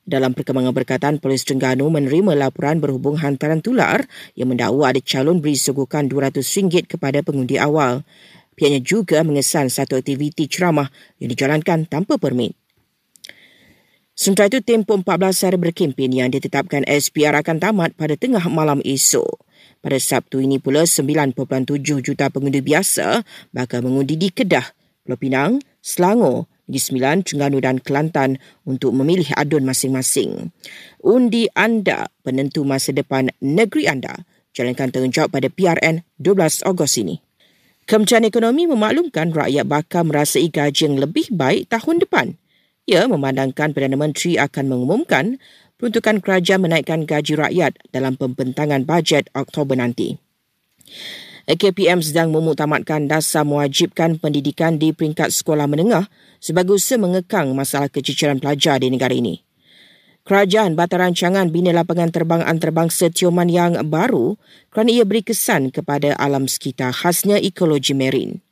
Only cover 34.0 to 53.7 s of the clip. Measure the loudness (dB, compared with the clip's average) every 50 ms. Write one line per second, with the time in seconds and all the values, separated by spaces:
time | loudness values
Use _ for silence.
34 | -6 -8 -12 -12 -16 _ _ _ _ _ _ -4 -4 -4 -2 -2 -4 -4 -2 -2
35 | -2 0 2 0 0 0 0 -2 -2 -2 -2 2 2 2 2 4 2 0 0 0
36 | -4 _ _ _ 0 2 4 4 4 2 0 0 -2 -2 0 0 0 0 0 -2
37 | -2 -4 -6 -10 _ _ _ _ _ _ _ _ _ _ _ _ _ 2 2 2
38 | 4 6 4 4 4 4 2 2 2 2 2 2 2 2 2 2 2 2 2 0
39 | 0 -2 -2 -2 -2 0 0 0 0 0 0 0 0 0 0 -2 -2 _ 0 0
40 | 0 2 2 2 0 2 2 0 0 0 0 0 -2 0 0 0 0 0 2 0
41 | 0 0 -2 -4 -4 -2 -2 0 2 2 2 0 0 _ -4 -4 -2 0 0 0
42 | 0 0 0 -2 0 -2 -6 -12 _ _ _ _ _ _ _ _ _ 2 2 4
43 | 4 4 2 0 0 -2 0 0 -2 -2 -2 -2 -4 -2 -2 -2 -2 -2 0 0
44 | -2 -2 -2 -2 -2 -2 0 0 0 -2 -2 -4 -4 -2 -2 -2 0 0 0 -2
45 | 0 0 0 0 0 -2 -4 -6 _ -20 -20 _ _ _ _ _ -6 -2 -2 0
46 | 0 0 0 0 0 0 0 0 2 2 2 2 2 2 2 0 0 0 -2 -2
47 | -2 0 -2 -2 0 0 -2 0 0 0 2 2 0 0 0 _ _ -8 -6 -4
48 | -2 -2 -2 -2 -4 -6 -4 -4 -4 -4 -2 -2 -2 0 0 -2 0 0 0 0
49 | 2 2 2 2 0 0 _ -8 -8 -6 -4 -4 -2 0 0 0 0 -2 -2 -4
50 | -4 -6 -6 -10 _ _ _ _ _ _ _ _ _ _ _ _ _ -20 -20 -20
51 | -18 -18 -18 -18 -20 -20 -20 -20 _ -2 -2 2 2 0 2 4 2 2 4 2
52 | 0 0 0 2 2 2 2 2 2 0 0 0 0 0 0 -2 -2 -2 -2 -2
53 | 0 0 0 0 0 0 0 0 0 2 2 0 0 0